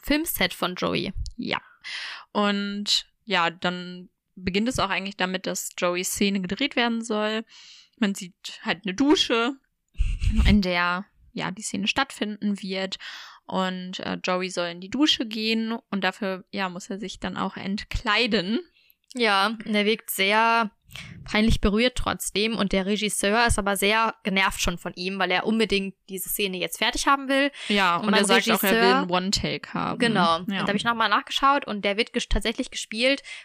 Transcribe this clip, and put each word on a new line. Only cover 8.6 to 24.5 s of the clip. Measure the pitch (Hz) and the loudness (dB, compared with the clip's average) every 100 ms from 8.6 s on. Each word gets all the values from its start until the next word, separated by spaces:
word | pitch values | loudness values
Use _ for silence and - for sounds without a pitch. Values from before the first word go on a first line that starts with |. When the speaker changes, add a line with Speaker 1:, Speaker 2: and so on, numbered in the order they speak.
Speaker 2:
halt | 220 175 | -6 -4
eine | 185 | -2
Dusche, | 190 277 381 - 226 240 269 _ _ _ - - - - 214 - | 2 4 4 4 2 0 -4 _ _ _ -2 -2 0 2 4 6
in | 208 | 6
der, | 180 175 175 180 - _ _ | 4 2 2 0 -6 _ _
ja, | - - | -6 -6
die | 190 | -6
Szene | - 196 214 | -6 -4 -2
stattfinden | - 269 - 208 208 208 196 | 0 -2 -4 -6 -2 -2 -2
wird. | 190 190 190 - - - - - - | -4 -4 -6 -8 -14 -16 -18 -20 -6
Und, | 185 185 185 185 190 | -2 -2 -4 -8 -8
äh, | - 180 | -6 -4
Joey | - 180 185 | -2 -2 -2
soll | 180 175 | -4 -4
in | 175 | -6
die | 190 | -6
Dusche | 254 302 - 226 | 0 0 0 -2
gehen | 214 220 226 226 226 - | -2 0 0 0 -4 -4
und | 196 | -2
dafür, | 185 - 196 185 - | 0 -2 -4 -6 -8
ja, | 202 185 | -6 -4
muss | 175 - | -6 -10
er | 196 | -10
sich | 185 - | -10 -8
dann | 185 - | -6 -4
auch | 190 - | -4 -4
entkleiden. | 196 208 - - 220 208 233 214 175 339 349 _ _ _ - | -6 -6 -4 -4 2 2 2 0 0 -4 -6 _ _ _ -12
Speaker 1:
Ja, | 254 220 196 208 | 0 2 4 2
und | 226 226 | -2 -2
er | 208 | 2
wirkt | 208 226 - | 2 0 -2
sehr | - 190 214 226 233 214 - _ - - - | 0 2 4 4 4 0 -6 _ -18 -16 -16
peinlich | - 214 226 - | 0 4 4 4
berührt | 214 214 247 - | 4 4 2 2
trotzdem | - 185 - 190 226 214 | -2 -2 -2 -2 0 0
und | 196 | 0
der | 196 190 | 2 0
Regisseur | 208 208 - 202 226 233 | 0 0 0 2 4 4
ist | 214 | 2
aber | 196 196 | 0 2
sehr | 196 226 226 - | 2 4 2 -2
genervt | 208 190 196 | -2 2 2